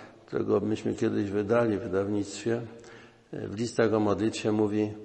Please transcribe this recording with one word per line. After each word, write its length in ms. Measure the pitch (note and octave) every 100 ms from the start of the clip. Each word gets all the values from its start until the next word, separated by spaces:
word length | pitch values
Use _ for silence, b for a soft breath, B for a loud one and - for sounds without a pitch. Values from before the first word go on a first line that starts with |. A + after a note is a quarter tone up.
| B B -
którego 340 | - G2+ G#2+
myśmy 340 | G#2 G#2+ A2+
kiedyś 360 | - A2 G#2+ G2+
wydali 480 | G2+ G2+ A#2 A#2 G2+
w 20 |
wydawnictwie, 800 | F#2 F#2 G2 G#2 G2+ - A#2 A#2 A#2+ - B B B B _
y, 140 | - G#2
w 100 | G2+
listach 360 | A#2+ - A2+
o 60 | A2
modlitwie 520 | G#2+ F#2+ A2 G#2+ A2
mówi: 380 | G#2+ G#2+ G#2+ G#2 G#2+